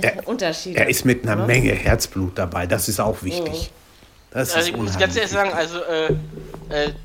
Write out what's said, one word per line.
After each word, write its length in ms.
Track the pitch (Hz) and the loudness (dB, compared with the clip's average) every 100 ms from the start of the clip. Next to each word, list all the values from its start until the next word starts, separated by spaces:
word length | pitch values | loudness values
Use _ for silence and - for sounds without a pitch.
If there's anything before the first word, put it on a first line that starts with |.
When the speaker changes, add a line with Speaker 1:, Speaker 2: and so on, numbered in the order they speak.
| 208 | 0
Speaker 1:
er, 200 | - - | 0 -4
Speaker 2:
Unterschiede. 520 | 254 180 160 185 175 | -2 -2 -2 -2 2
Speaker 1:
er 80 | 143 | 2
ist 140 | 120 | 4
mit 200 | 127 120 | 2 2
einer 120 | 117 107 | 2 0
Speaker 2:
Ne? 100 | 113 | 4
Speaker 1:
Menge 240 | 123 117 | 4 4
Herzblut 640 | 104 101 104 - 98 92 - | 2 2 2 0 -2 -4 -2
dabei, 300 | 90 87 90 | -4 -2 -2
das 200 | 104 107 | 0 0
ist 100 | 104 | 0
auch 240 | 101 - | -2 -2
wichtig. 480 | 95 175 165 160 165 | -4 -4 -4 -6 -8
Speaker 2:
Mhm. 580 | - - - - - - | -10 -20 -20 -20 -20 -8
Speaker 1:
Das 160 | - 131 | -4 0
Speaker 3:
Also 60 | 165 | 2
Speaker 1:
ist 80 | 170 | 2
Speaker 3:
ich 80 | 143 | 0
muss 200 | 104 92 | -2 2
ganz 160 | 190 233 | 2 2
ehrlich 160 | 202 | 0
Speaker 1:
unheimlich 0 | |
Speaker 3:
sagen, 520 | 196 196 170 160 175 | 2 2 0 -2 -4
Speaker 1:
wichtig. 360 | 175 160 160 151 - - - - - | -2 0 0 0 -4 -12 -14 -14 -4
Speaker 3:
also, 60 | 147 | 0
äh, 100 | 147 | 0
äh, 40 | 147 | -2